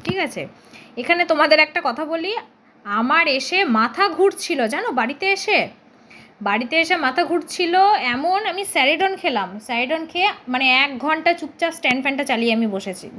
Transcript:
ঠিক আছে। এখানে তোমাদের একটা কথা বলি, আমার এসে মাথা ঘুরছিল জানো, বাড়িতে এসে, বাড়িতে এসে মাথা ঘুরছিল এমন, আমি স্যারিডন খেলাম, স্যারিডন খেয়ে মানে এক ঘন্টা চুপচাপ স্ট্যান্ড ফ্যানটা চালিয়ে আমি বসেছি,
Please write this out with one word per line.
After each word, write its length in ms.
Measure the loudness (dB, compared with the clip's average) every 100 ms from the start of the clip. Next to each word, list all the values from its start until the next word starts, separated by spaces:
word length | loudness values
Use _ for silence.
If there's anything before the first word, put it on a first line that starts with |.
ঠিক 140 | -4 -2
আছে। 240 | -4 -6 -12 -14 -20 -20 -16 -6
এখানে 240 | 0 0 2
তোমাদের 340 | 2 4 4
একটা 200 | 4 0
কথা 200 | -4 -4 -4
বলি, 260 | -4 -4 -6 -10 _ _ _ -6
আমার 400 | -2 2 2 2
এসে 300 | 0 0 0 2
মাথা 380 | 2 2 0 0
ঘুরছিল 500 | 4 2 2 -4 -2 0
জানো, 220 | -2 -2
বাড়িতে 340 | -2 -2 -2 0
এসে, 280 | 0 2 0 0 -6 _ -20 -20 -20 -20 -8
বাড়িতে 340 | -2 -2 0 0
এসে 180 | 2 2
মাথা 260 | 0 0
ঘুরছিল 500 | 0 -2 -4 -4 0 4 4 4 0
এমন, 340 | -2 0 0 0
আমি 180 | -4 -2
স্যারিডন 480 | 2 2 2 0 -2
খেলাম, 340 | -2 -2 -4 -8
স্যারিডন 420 | -6 -4 -2 -4 -4
খেয়ে 240 | -2 -2 -2 -4
মানে 180 | 0 2
এক 200 | 4 2 -2
ঘন্টা 340 | -2 0 0
চুপচাপ 380 | 0 -4 -4 -4
স্ট্যান্ড 260 | -2 -2 0
ফ্যানটা 220 | -2 -2
চালিয়ে 300 | -2 0 0
আমি 140 | 2 0
বসেছি, 380 | -2 -6 -10 -12